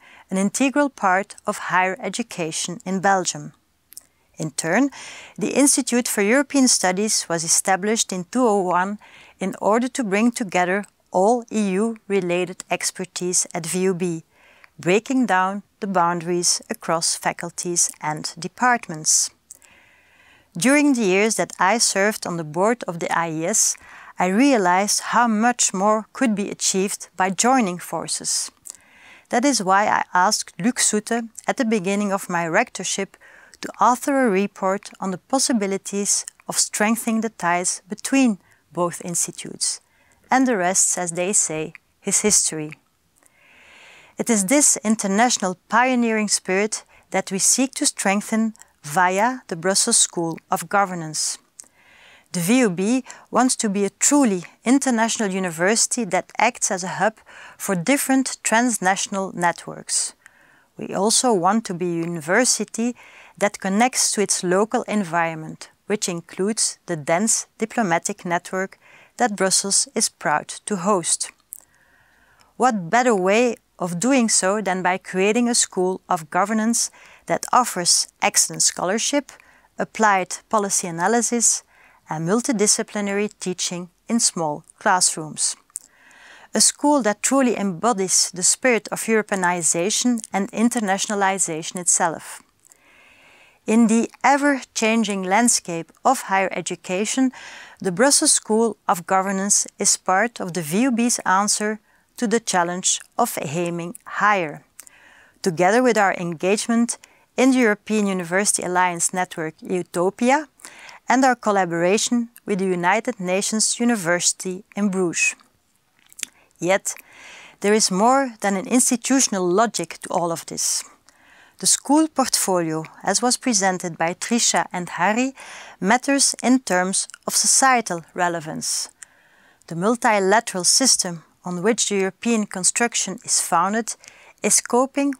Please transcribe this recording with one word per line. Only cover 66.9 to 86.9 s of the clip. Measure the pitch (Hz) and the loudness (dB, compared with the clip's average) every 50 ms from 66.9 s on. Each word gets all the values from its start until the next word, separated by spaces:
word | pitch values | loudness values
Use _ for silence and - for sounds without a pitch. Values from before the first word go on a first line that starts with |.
| - | -8
dense | 156 139 - 165 175 214 226 - - - - _ - | -6 -2 0 0 0 2 0 0 -2 -4 -8 _ -8
diplomatic | 220 220 - 247 220 180 165 170 - - 202 - - | -8 -4 -2 -2 0 0 0 -2 -2 -4 -8 -8 -4
network | 180 170 175 - - - 190 190 190 - _ _ - - - - _ _ - | -4 -4 -4 -4 -4 -6 -6 -6 -6 -8 _ _ -20 -20 -20 -20 _ _ -2
that | 240 240 208 | -2 -2 0
Brussels | 185 196 190 185 - - 196 196 - - - - | 0 0 0 2 0 0 0 0 -2 -2 -2 -2
is | 226 - - | -2 -2 -2
proud | - _ - 170 147 151 - - - - - | -4 _ -2 0 0 0 -2 -4 -12 -14 -8
to | - 208 180 | -8 -6 -4
host. | 170 202 214 180 160 - - - - - - _ _ _ - - - _ _ _ _ _ _ _ _ _ _ _ _ _ _ _ _ _ _ | 0 0 0 2 0 -2 -4 -4 -6 -10 -12 _ _ _ -20 -20 -20 _ _ _ _ _ _ _ _ _ _ _ _ _ _ _ _ _ _
What | - 220 254 226 202 170 160 | 0 0 0 2 0 -2 0
better | 214 240 247 254 226 | 0 2 4 4 2
way | 190 180 190 202 226 247 240 - - _ _ _ - | 4 4 4 4 4 4 2 0 -4 _ _ _ -8
of | - 175 175 170 | -6 -6 -4 -2
doing | 233 247 277 262 233 208 | 0 2 4 4 4 4
so | - - 185 185 202 220 | 2 2 2 2 0 0
than | 196 190 180 185 | -2 -2 -2 0
by | 175 180 185 190 | 0 0 -2 -2
creating | - - - 185 190 208 214 240 240 233 | -4 -6 -2 2 2 2 4 2 2 2
a | 240 | 2
school | - - - - 190 180 185 185 - - - | 0 0 0 0 0 0 0 -2 -4 -4 -4
of | 180 170 160 - | -4 -4 -4 -2
governance | - 180 196 196 226 220 214 233 233 - - - - - - - - - _ - | 0 0 0 0 0 0 0 0 0 0 -2 -4 -6 -14 -20 -20 -20 -18 _ -4
that | 165 - - - | -4 -4 -2 2
offers | - 247 247 - - 185 175 - - - - - _ _ | 2 2 2 2 -2 -2 0 0 2 0 0 -4 _ _
excellent | - 202 - - - - 160 160 - | -2 0 2 2 0 0 0 -2 -2
scholarship, | - - - 170 175 202 226 - - - 285 277 - - - _ _ _ _ _ _ _ - | -2 0 -2 -2 -2 -2 -2 -2 0 -2 -2 -2 -4 -12 -20 _ _ _ _ _ _ _ -8
applied | 190 - - - 220 214 196 190 180 - - - - _ | -8 -8 -2 2 2 4 4 2 0 -4 -8 -12 -6 _
policy | - 220 202 202 - - - 180 | -2 0 0 0 -2 -2 -4 -4
analysis, | 165 165 175 196 233 240 226 - 240 240 214 - - - - _ _ _ - - _ _ _ - | -4 -2 0 2 2 2 0 0 0 0 2 0 0 -2 -6 _ _ _ -20 -20 _ _ _ -8
and | 160 156 165 170 | -6 -4 -2 0
multidisciplinary | 202 240 233 - 254 190 208 208 - - 214 - - 208 202 202 196 202 208 208 - _ | 0 0 0 0 0 2 2 2 2 0 -2 -6 -6 -6 -4 -2 -2 -2 -4 -4 -6 _
teaching | - 185 185 - - - 185 175 180 170 _ _ _ - | -8 -8 -6 -6 -6 -6 -6 -8 -10 -12 _ _ _ -4
in | 220 233 | -2 0
small | - - - 180 165 151 147 156 - - _ _ | 0 0 -2 -2 -4 -4 -4 -8 -12 -18 _ _
classrooms. | - 220 185 185 180 - - 170 156 151 - - - - - - _ _ _ - - _ _ _ _ - - - - - - - - _ - | 0 2 2 4 2 0 -2 -4 -8 -10 -6 -4 -4 -4 -4 -6 _ _ _ -16 -16 _ _ _ _ -20 -20 -20 -20 -20 -20 -20 -20 _ 0
A | 220 | 2
school | 220 - - - - 294 | 2 2 2 2 2 2